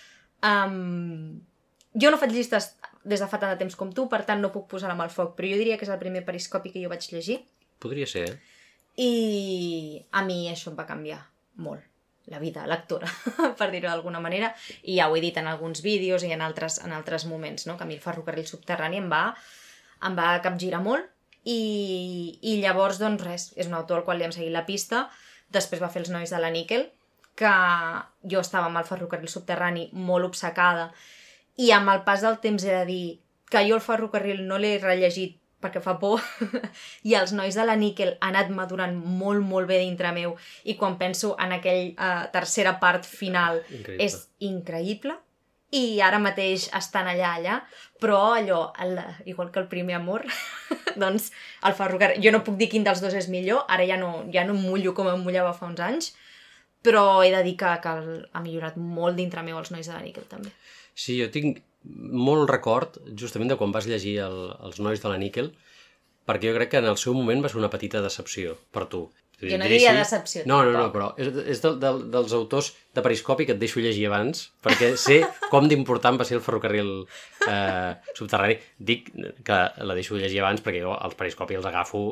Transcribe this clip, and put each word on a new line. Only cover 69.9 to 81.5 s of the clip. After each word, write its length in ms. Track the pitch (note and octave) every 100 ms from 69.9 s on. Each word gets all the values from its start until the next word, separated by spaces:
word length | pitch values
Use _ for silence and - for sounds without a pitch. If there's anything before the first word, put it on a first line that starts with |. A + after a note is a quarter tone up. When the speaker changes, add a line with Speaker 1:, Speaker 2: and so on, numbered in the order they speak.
| G#3
Speaker 1:
decepció, 460 | G3+ G#3 - F3
Speaker 2:
No, 140 | C3 C#3 B2
no, 60 |
no, 60 | A#2+
Speaker 1:
tampoc. 140 | A2+ G2+
Speaker 2:
però 80 | G2+ -
és, 140 | C3+ C3+ -
és 80 | B2
del, 140 | D#3+ B2+
del, 220 | C3+ C3 A#2
dels 220 | B2 A2+ A#2
autors 380 | A2+ C3+ - - _
de 80 | C3 A#2+
Periscopi 400 | A2+ - C3+ C3+
que 60 | G#2
et 60 |
deixo 180 | A2 B2
llegir 300 | A2+ G#2 G#2
abans, 320 | G#2 A#2 D#3+ - _
perquè 300 | C3+ B2+ A#2+ B2+
sé 220 | - D3 D#3+ -
Speaker 1:
<laughs> 180 | -
Speaker 2:
com 160 | C#3 D3+
d'important 480 | D3 B2+ A#2 B2 B2+
va 60 | A#2+
ser 80 | A#2+
El 80 |
ferrocarril, 460 | A#2+ A2 A2 G#2 G2+ G2 F#2 - - - -
eh, 460 | G2+ G2 F#2 F2+ F2 - -
subterrani. 380 | G#2+ G2+ G2+ - - -
Dic 240 | G#2 A#2 - - - - -
que 120 | G2 F2+ - G2+
la 80 | F#2
deixo 240 | F#2+ G#2
llegir 220 | F#2+ G2
abans 160 | F#2+ G#2+
perquè 220 | A2 F2+
jo 80 | F2+
els 240 | G2+ F#2 -
Periscopi 400 | F2+ - F#2